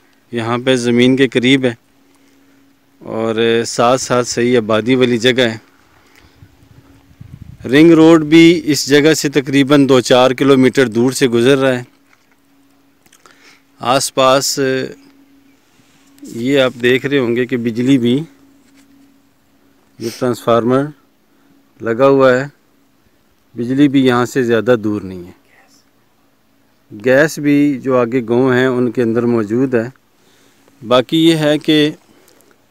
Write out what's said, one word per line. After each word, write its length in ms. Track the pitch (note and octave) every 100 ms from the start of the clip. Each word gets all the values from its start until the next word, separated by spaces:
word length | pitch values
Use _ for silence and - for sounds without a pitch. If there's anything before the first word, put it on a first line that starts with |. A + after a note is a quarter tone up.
| _ _ _
यहाँ 260 | A#2+ A2+ A#2+
पे 160 | C3 C3
ज़मीन 380 | A#2+ A#2+ B2+ C3
के 100 | C3+
करीब 360 | B2+ B2 C3+ B2+
है 120 | A#2 _ _ _ _ _ _ _ _ _ _ _ _
और 340 | - A2 A2+ A2 A#2 A#2 A2+
साथ 300 | - A#2+ C3
साथ 240 | - B2 A#2+
सही 300 | - A#2+ B2
आबादी 400 | G#2+ A2 A2 B2+
वाली 220 | B2+ A#2+
जगह 300 | B2 B2 A#2+
है। 120 | A2+ - _ _ _ _ _ _ _ - _ _ - _ _ _ _ - - - - A2+
रिंग 240 | C#3 E3
रोड 300 | E3 D#3+ E3 D3+
भी 260 | E3 E3
इस 360 | F3 D3+ C#3 B2
जगह 240 | D3 D3+ D3+
से 140 | D3+
तकरीबन 540 | C#3+ C3 C#3 C3+ D3 C3+
दो 120 | B2+
चार 300 | - B2+ B2+ B2+
किलोमीटर 520 | C3+ C3+ B2+ C#3 B2+
दूर 240 | A2 B2+
से 140 | B2+ C3
गुज़र 280 | A#2 B2 C#3
रहा 140 | C3+
है। 140 | B2 B2+ _ _ _ _ _ _ _ _ _ _ _ _ _ _ _ _ _ _ _
आसपास 760 | A#2 C3+ - - C3 C3+ C#3+ - C3 C3 C3 - _ _ _ _ _ _ _ _ _ _ _ _
ये 400 | C4 A#2 B2 C#3
आप 180 | C3 B2
देख 280 | B2 B2+ C3+
रहे 140 | C#3
होंगे 260 | A#2+ A#2+ B2
कि 120 | B2+
बिजली 380 | A#2 A2 B2+ C#3
भी, 180 | A#2+ C3+ D#3+ _ _ _ _ _ _ _ _ _ _ _ _ _ _ _ _ -
ये 100 | A2+
transformer 840 | - B2+ A2+ - A#2 A#2 C3 D3 - _ _ _ _ _ _ _ _
लगा 260 | A2 A#2 C#3
हुआ 240 | C3+ C3
है, 180 | B2+ C#3+ - _ _ _ _ _ _ _ _ _ A#2
बिजली 320 | A#2+ C3+ C#3+
भी 140 | C3+
यहाँ 220 | C3 B2 A#2+
से 160 | C#3
ज़्यादा 320 | A#2 A2+ G#2+ A#2+
दूर 260 | G#2 G#2
नहीं 200 | F#2 F#2 F2+
है। 120 | - _ _ _ _ _ _ _ _ _ _ _ _ _ _ _
गैस 460 | G#2+ A#2+ C3 D#3 -
भी 380 | D3 C#3+ D3 B2+
जो 180 | C3 B2+
आगे 220 | A#2+ C3
गांव 280 | A2+ A#2+ C3
हैं 140 | B2 C3
उनके 320 | B2 B2 A#2+
अंदर 240 | A#2 A2+ A#2+
मौजूद 480 | A#2 G2+ A#2 C3+ A#2+
है। 160 | A#2 - _ _ _ _ _ _ _ _
बाकी 360 | A2 B2+ A#2 E3
ये 140 | E3 D#3+
है 220 | D3+ D3+
कि 160 | E3 D3+ D3+ - _ _ _ _ _ _ _